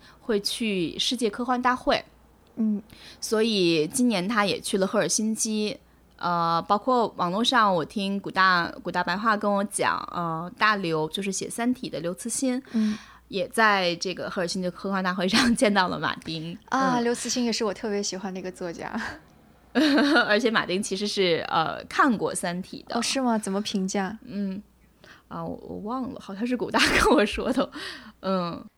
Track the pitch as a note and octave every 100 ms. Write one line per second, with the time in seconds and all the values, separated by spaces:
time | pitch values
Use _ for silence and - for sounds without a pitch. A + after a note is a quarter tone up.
0 | - - - G#3 G3+ - A3+ F#3+ E3 -
1 | - A#3+ A3+ A3+ B3 B3 B3 B3+ - B3
2 | - - _ _ _ - A3 G#3 - -
3 | - - - G#3+ A3+ G#3 E3+ E3 D#3 -
4 | B3 G3 G3 A#3 G3+ - - G3+ F#3+ A3
5 | E3 - A3 A3 A3+ G#3+ G#3+ - _ _
6 | _ - F3 F3 E3 E3 F#3 G3+ - B3
7 | A3 - F3 F#3+ A#3 B3+ G#3 F3+ C#3+ G#3
8 | G3 G3 - F#3+ F#3 F3+ E3+ - F3+ F3+
9 | F3+ F#3 A3+ G#3 G#3+ G3+ G#3 - B2+ -
10 | - - E3+ D#3+ F3 - G#3+ G#3 F3+ D#3+
11 | D#3 - G3 F#3+ - - A#3+ B3 - -
12 | E3 F#3 A#3 - C4 B3+ - A3+ G#3+ G#3+
13 | - - - F#3 F3 - A3 G3 F3+ E3+
14 | F#3+ F3 C#3+ G3 E3+ F#3+ F3+ - G3 G3
15 | F#3 F#3 F#3 A3 B3 A#3 A3 G3 F3+ D#3
16 | D3+ - - D#3+ D#3+ F3+ - C4 C4+ B3
17 | A#3 A#3+ B3 B3 A#3+ A3 A3 F#3 A3+ G3+
18 | G3+ F#3 G3 F#3 F3+ F3+ F3+ E3 - A3+
19 | - - - - - - _ A#3+ D4+ D4
20 | C#4+ D#4 G#3 G#3 A#3+ G#3+ D#3 F#3 - G3
21 | G#3 G3+ F#3 D#3+ - - D#3+ B1 - -
22 | D4+ G3+ D#3+ - F#3 F3 F#3+ - - A#3
23 | A#3 C4+ B3+ A3 G#3 F#3+ G#3 G3+ F#3+ G3+
24 | F#3+ A3 - G3 G3 F#3+ - _ _ _
25 | - - - E3+ E3 - - F3+ G#3 B3+
26 | B3 - - G3 A#3+ B3+ F3 G#3+ - -
27 | G#3 - G#3 - - - - D4+ - -
28 | A3 - F#3+ F#3+ F3 E3 G#3+